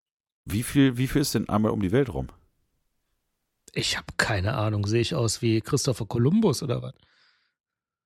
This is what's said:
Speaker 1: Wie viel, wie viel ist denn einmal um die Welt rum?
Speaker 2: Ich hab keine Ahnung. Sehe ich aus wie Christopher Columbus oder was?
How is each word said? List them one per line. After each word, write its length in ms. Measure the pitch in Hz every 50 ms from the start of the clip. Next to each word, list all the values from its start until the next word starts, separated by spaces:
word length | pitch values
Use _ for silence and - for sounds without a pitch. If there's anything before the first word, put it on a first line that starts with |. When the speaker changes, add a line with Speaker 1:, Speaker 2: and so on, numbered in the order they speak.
| _ _ _ _ _ _ _ _ -
Speaker 1:
Wie 160 | - 80 107 123
viel, 340 | - - 147 139 135 123
wie 120 | 120 131 127
viel 120 | - 147
ist 140 | 147 - -
denn 160 | 117 - -
einmal 220 | - 104 107 107 113
um 100 | 110 101
die 100 | 90 98
Welt 200 | 131 143 110 -
rum? 160 | 67 65 - - _ _ _ _ _ _ _ _ _ _ _ _ _ _ _ _ _ _ _ _ _ _ _ _ _ _ - -
Speaker 2:
Ich 260 | 160 - - - -
hab 180 | - - -
keine 380 | - - - 113 95 90 104 -
Ahnung. 320 | - 107 110 107 104 101
Sehe 160 | 101 110 120 117
ich 120 | - 170
aus 280 | 135 117 110 - - -
wie 180 | 117 110 113
Christopher 460 | - - - - - 135 123 - 113
Columbus 560 | - - 120 117 139 180 226 220 185 127 - -
oder 180 | 139 127 123
was? 140 | 123 123 127 _ _ _ _ _ _ _ _ _ _ _ _ _ _ _ _ _ _ _ _ _ _